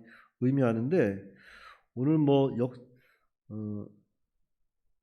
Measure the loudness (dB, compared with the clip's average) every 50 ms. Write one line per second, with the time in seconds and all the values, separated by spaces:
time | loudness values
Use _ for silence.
0 | -10 -18 -20 -20 -20 _ _ _ 0 0 2 2 2 2 0 0 -2 0 0 2
1 | 2 0 -2 -4 -10 -16 -20 -20 -20 -20 -20 -20 -20 -20 -20 -20 _ _ _ -4
2 | 0 0 2 2 4 4 4 4 2 2 0 -2 -4 -4 -6 -10 -20 -20 _ _
3 | _ _ _ _ _ _ _ _ _ -14 -12 -10 -10 -8 -8 -10 -12 -14 -18 _
4 | _ _ _ _ _ _ _ _ _ _ _ _ _ _ _ _ _ _ _ _